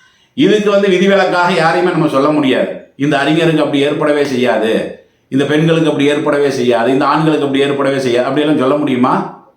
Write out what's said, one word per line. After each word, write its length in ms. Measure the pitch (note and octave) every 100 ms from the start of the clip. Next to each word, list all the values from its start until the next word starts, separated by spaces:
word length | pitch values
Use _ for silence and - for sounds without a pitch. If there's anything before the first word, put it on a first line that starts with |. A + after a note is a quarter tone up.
| _ _ _ -
இதுக்கு 320 | E3+ G#3+ G#3
வந்து 160 | G3+ G3+
விதிவிலக்காக 580 | F3+ G3 G3 F3+ F3 F3 F#3
யாரையுமே 360 | E3 E3+ F3+
நம்ம 160 | E3+ D3+ C3+
சொல்ல 140 | D3
முடியாது. 400 | D3+ C3+ A2+ F#2+ - - -
இந்த 180 | C#3+ C#3+
அறிஞருக்கு 460 | D#3 D#3+ E3 D3+ C#3+
அப்படி 200 | C#3+ C#3+
ஏற்படவே 380 | D#3 D3+ D3 C#3
செய்யாது, 420 | B2+ B2 A2 A2 G2+ - - _ _ _
இந்த 120 | C3 C#3
பெண்களுக்கு 460 | D3+ D#3+ E3 D3+
அப்படி 180 | C#3+ C#3
ஏற்படவே 400 | D3 D3 D3 C#3+ C3
செய்யாது, 300 | A#2+ A#2 A#2
இந்த 140 | C3+ C#3
ஆண்களுக்கு 420 | D#3 D#3+ D3 C#3
அப்படி 160 | C3+ C#3+
ஏற்படவே 340 | C3+ C3+ C3
செய்யாது, 260 | B2 A#2+ C3
அப்படியெல்லாம் 360 | C#3 D3 C#3
சொல்ல 140 | B2+ D3
முடியுமா? 360 | C#3 B2 B2 F#3 F#3+ - -